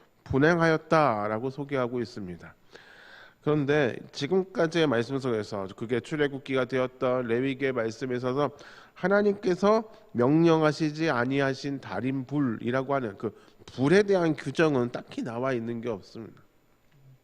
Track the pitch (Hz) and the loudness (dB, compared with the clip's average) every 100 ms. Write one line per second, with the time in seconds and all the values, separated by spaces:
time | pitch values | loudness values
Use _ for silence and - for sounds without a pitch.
0 | _ _ - 131 151 175 165 160 - 160 | _ _ -4 2 4 4 4 2 2 2
1 | 143 107 107 110 131 135 139 139 120 123 | 4 2 -2 -2 -4 -8 -6 -2 -2 -4
2 | 113 - 92 85 85 - _ - - - | -6 -8 -12 -12 -16 -20 _ -20 -20 -20
3 | - - - _ - 151 139 151 127 - | -20 -20 -20 _ -2 0 2 2 2 -2
4 | - - 143 190 185 - 165 170 151 117 | -12 -10 -2 0 0 0 0 2 2 2
5 | 117 135 127 110 104 104 95 98 110 120 | 0 -2 -2 -2 -4 -6 -8 -8 -4 -4
6 | - 156 143 139 - 131 123 131 127 - | -2 -2 -2 -2 -4 -2 0 0 -2 -2
7 | 131 127 120 117 135 131 135 123 113 110 | -2 0 0 0 0 -2 -2 -2 -4 -4
8 | 131 123 127 131 143 - - - - - | -6 -4 -2 0 -2 -4 -20 -20 -20 -6
9 | 180 202 208 202 190 175 202 226 220 - | 2 2 2 0 -2 2 2 2 0 -16
10 | - 113 123 156 170 160 151 143 156 151 | -10 0 4 6 6 6 4 2 -4 -2
11 | 160 123 123 139 139 135 143 139 - 95 | -2 0 0 0 0 -2 -6 -8 -8 -6
12 | 127 135 127 143 135 107 113 131 135 139 | -4 -4 -4 -2 0 -2 -2 -2 0 -2
13 | 117 95 107 - - _ - - 139 190 | -2 -6 -8 -8 -20 _ -18 -2 4 4
14 | 202 190 170 147 143 131 160 135 120 147 | 4 2 2 0 -4 2 2 4 0 -4
15 | - - 262 117 131 123 113 117 120 101 | -12 -8 -6 -4 -2 -4 -4 -8 -6 -8
16 | - 113 107 - _ _ _ _ _ _ | -10 -18 -18 -18 _ _ _ _ _ _
17 | - - | -20 -20